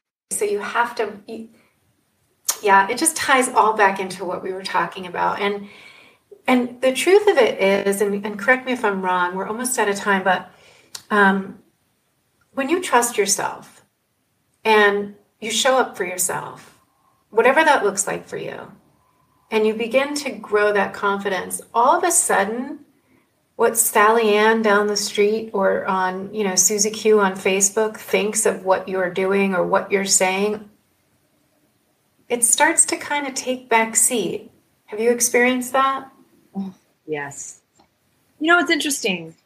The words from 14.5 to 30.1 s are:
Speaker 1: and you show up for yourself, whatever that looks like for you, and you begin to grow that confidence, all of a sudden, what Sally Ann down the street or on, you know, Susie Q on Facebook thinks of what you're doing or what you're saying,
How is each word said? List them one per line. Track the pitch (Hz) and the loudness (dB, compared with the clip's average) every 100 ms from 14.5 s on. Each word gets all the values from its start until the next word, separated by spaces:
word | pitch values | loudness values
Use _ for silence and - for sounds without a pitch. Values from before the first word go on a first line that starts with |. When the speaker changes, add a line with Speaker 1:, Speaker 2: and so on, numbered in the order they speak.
| _ | _
Speaker 1:
and | 226 214 202 202 202 - _ _ | 2 4 4 2 -4 -12 _ _
you | 220 | -6
show | 220 269 262 | -2 2 2
up | - - | 0 -2
for | |
yourself, | 185 180 - - - - - _ _ _ _ _ _ | -6 -4 -4 -6 -10 -16 -20 _ _ _ _ _ _
whatever | 214 240 269 | 2 4 4
that | 311 269 | 4 2
looks | 202 196 - | 2 -2 -2
like | 175 - | -4 -4
for | - | -12
you, | - - - - _ _ _ _ _ _ - | -10 -12 -16 -20 _ _ _ _ _ _ -4
and | 220 214 | 0 0
you | |
begin | 220 233 254 285 294 | 0 0 0 0 -4
to | 262 | -8
grow | 196 - 208 208 | -10 -2 2 2
that | 208 196 | 2 0
confidence, | - 202 196 202 185 - - - | -2 -2 -2 -2 -4 -6 -10 -6
all | 226 254 349 | 2 4 4
of | |
a | 359 | 2
sudden, | 349 - 196 196 233 269 311 - _ _ _ _ _ _ - | 0 2 0 0 -4 -8 -12 -18 _ _ _ _ _ _ -2
what | 226 226 | 0 2
Sally | - 226 208 233 220 | 0 4 4 4 4
Ann | 208 220 226 | 4 4 4
down | 214 202 208 | 4 2 2
the | 202 | -2
street | - - 208 220 220 | -4 0 0 0 -4
or | 202 190 190 190 | -2 0 0 -2
on, | 190 185 185 196 | -2 -2 -4 -8
you | 214 | -4
know, | 202 | -4
Susie | 185 - 208 214 | 0 0 0 -2
Q | 214 220 214 | -2 2 4
on | 196 | 2
Facebook | 190 202 190 196 - 214 214 | 0 -2 0 0 0 -2 -4
thinks | - 190 202 208 202 | -4 -2 -2 -2 -2
of | 190 | -2
what | 190 185 196 | 0 0 0
you're | 190 180 | -4 -4
doing | 175 190 196 196 | -2 0 2 0
or | 180 | 0
what | 175 190 - | 0 0 0
you're | 196 | -2
saying, | 196 | 2